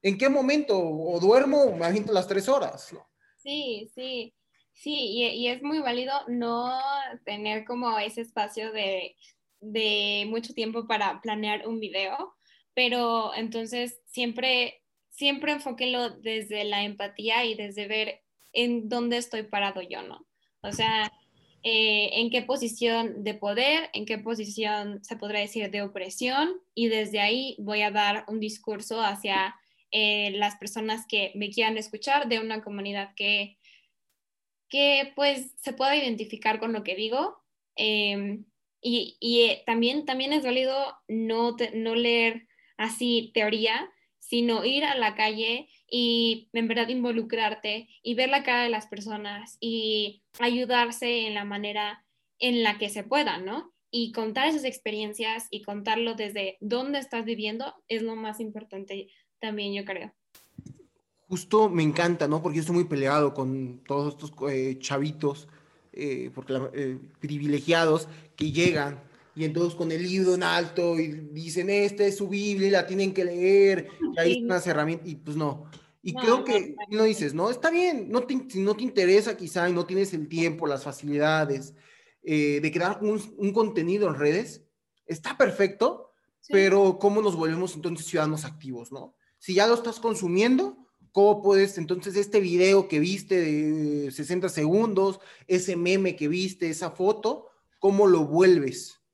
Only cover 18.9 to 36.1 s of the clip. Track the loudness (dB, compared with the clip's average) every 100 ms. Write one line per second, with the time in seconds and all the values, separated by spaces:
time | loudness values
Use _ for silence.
18.9 | -4 -2 -4 -4 -10 -6 -4 -4 -6 -10
19.9 | -12 -14 -18 _ _ _ _ -12 -4 0
20.9 | 0 -4 _ _ _ _ _ -2 2 2
21.9 | 2 0 0 0 -2 -2 -4 -4 -2 0
22.9 | 0 -2 -4 -8 -6 -4 0 2 2 -2
23.9 | -10 -6 -6 -6 -6 -6 -4 -4 -2 -4
24.9 | -10 -12 -10 -6 -4 -4 -6 -6 -6 -6
25.9 | -8 -10 -6 -2 0 0 -2 _ -2 0
26.9 | 0 -2 0 0 0 -4 -8 -6 -2 0
27.9 | 2 0 0 -4 -6 -6 -8 -8 -8 -6
28.9 | -2 -2 -2 -2 0 -2 -6 _ _ _
29.9 | 0 2 0 -2 -2 -2 -4 -10 -6 -4
30.9 | -6 -4 -2 -2 -6 -6 -2 -2 -2 -8
31.9 | -10 0 0 2 -2 -2 -8 -8 -8 -6
32.9 | -6 -8 -4 0 0 -2 _ _ _ _
33.9 | _ _ _ _ _ _ _ _ 2 4
34.9 | 4 0 0 0 0 -6 -12 -10 -2 2
35.9 | 2 0